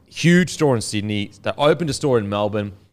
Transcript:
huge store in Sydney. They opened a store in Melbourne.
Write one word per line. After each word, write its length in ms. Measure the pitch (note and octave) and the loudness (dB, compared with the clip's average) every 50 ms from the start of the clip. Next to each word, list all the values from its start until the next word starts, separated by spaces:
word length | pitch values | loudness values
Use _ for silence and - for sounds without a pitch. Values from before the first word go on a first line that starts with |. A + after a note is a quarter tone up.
| _ | _
huge 460 | _ - - - E3 F3 F3 F3+ - | _ -8 0 2 4 4 4 4 0
store 240 | - - D#3 C#3+ B2+ | -2 0 0 2 2
in 60 | A2+ | 0
Sydney. 500 | G#2 - - G#2 G2 G#2+ G#2+ G#2 G2+ G2 - - | -2 -4 -4 -4 -4 -2 -2 -4 -4 -6 -10 -8
They 100 | - G#2+ - - | -8 -6 -2 2
opened 320 | C#3 D3 E3 C#3+ F3 D3+ | 2 2 2 2 -2 -4
a 40 | C3 | -4
store 260 | - - C#3+ B2+ A#2 | -2 0 0 0 0
in 100 | G2+ G2+ | 0 0
Melbourne. 420 | G2+ G2+ G#2 G#2+ G2+ G#2+ G#2 G2+ F#2+ - _ _ | -2 -2 -2 -2 -2 -4 -6 -6 -10 -14 _ _